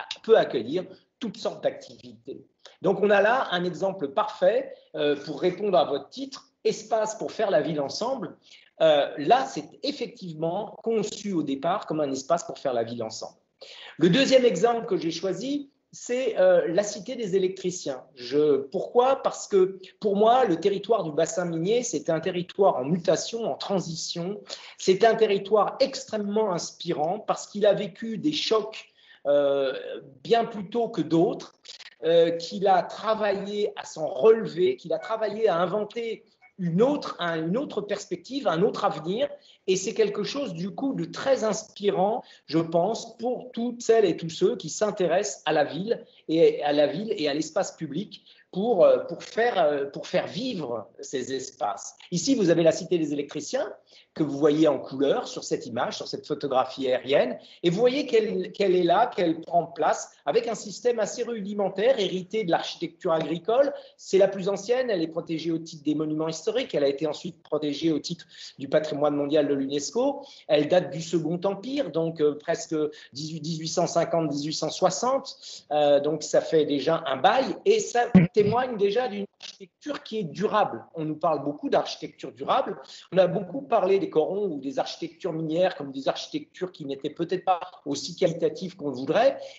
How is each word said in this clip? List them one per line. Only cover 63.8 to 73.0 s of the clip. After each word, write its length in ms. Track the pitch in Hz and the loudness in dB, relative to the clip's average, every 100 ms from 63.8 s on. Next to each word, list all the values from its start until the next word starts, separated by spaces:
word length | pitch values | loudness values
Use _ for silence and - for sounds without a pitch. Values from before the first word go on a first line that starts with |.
| - _ | -12 _
C'est 220 | - 190 | 0 4
la 80 | 196 | 4
plus 220 | 196 190 | 2 -4
ancienne, 420 | 196 - 247 247 | -4 -2 -2 0
elle 120 | 185 | -2
est 60 | 160 | -2
protégée 440 | 170 165 160 165 | -6 -6 -6 -4
au 60 | 165 | -4
titre 260 | 165 160 | -6 -8
des 100 | 147 | -2
monuments 320 | 151 156 151 160 | -2 0 -2 -2
historiques. 480 | 160 226 220 262 | -4 -2 -2 -2
Elle 100 | 151 | 0
a 40 | 139 | 0
été 180 | 139 156 | 0 -2
ensuite 360 | 147 180 - | -4 -8 -12
protégée 500 | - 151 151 147 165 | -4 -4 -2 -2 0
au 80 | 151 | 0
titre 260 | - 170 - - - - | -2 -10 -12 -20 -20 -14
du 100 | 135 | 0
patrimoine 460 | 156 - 143 147 | 0 0 0 0
mondial 320 | 143 143 156 143 | 0 2 2 2
de 80 | |
l'unesco. 680 | 139 135 143 - 226 269 277 - - - | 0 -2 -4 -4 -2 0 -2 -10 -14 0
Elle 200 | 151 147 | 2 4
date 220 | 180 143 | 2 2
du 120 | 156 | -6
Second 380 | - 170 156 175 | -2 -2 -2 -2
Empire, 480 | 196 196 240 285 185 | -2 -4 -4 -4 -2
donc, 280 | 165 165 160 | -2 -2 2
euh, 160 | 151 143 | 2 2
presque 380 | - 165 - 156 151 - | -2 -4 -2 -2 -2 -6